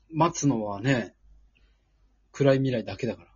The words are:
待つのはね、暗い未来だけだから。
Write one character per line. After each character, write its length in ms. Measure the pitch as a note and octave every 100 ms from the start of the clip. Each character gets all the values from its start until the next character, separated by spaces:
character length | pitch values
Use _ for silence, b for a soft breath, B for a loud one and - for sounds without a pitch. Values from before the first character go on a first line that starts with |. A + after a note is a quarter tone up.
| _
待 280 | D3+ E3+ -
つ 100 | C#3+
の 160 | A2+
は 160 | G#2 G2
ね、 340 | B2+ B2 F#2+ - - - _ _ _ _ _ _ _ _ _
暗 220 | - C#3
い 40 | C3+
未 140 | C3+
来 120 | A#2
だ 120 | G2+ -
け 100 | A#2
だ 100 | F#2+
か 80 |
ら。 40 | -